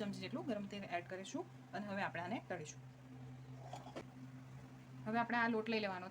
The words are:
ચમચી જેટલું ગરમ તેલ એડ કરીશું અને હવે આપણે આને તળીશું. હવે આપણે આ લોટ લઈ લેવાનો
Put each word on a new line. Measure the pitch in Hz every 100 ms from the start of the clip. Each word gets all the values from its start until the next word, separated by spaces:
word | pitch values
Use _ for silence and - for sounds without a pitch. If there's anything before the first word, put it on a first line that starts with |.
ચમચી | 208 190
જેટલું | 185 277 339
ગરમ | 208 202
તેલ | 202 190 175
એડ | -
કરીશું | 185 196 294 370 - -
અને | - 208
હવે | 196 170
આપણે | 165
આને | 180 185 -
તળીશું. | 180 151 - - - - - - - - - 131 131 131 127 127 - - - - - - - - - -
હવે | 233
આપણે | 233 240
આ | 233
લોટ | 220 220
લઈ | 220 208
લેવાનો | 185 185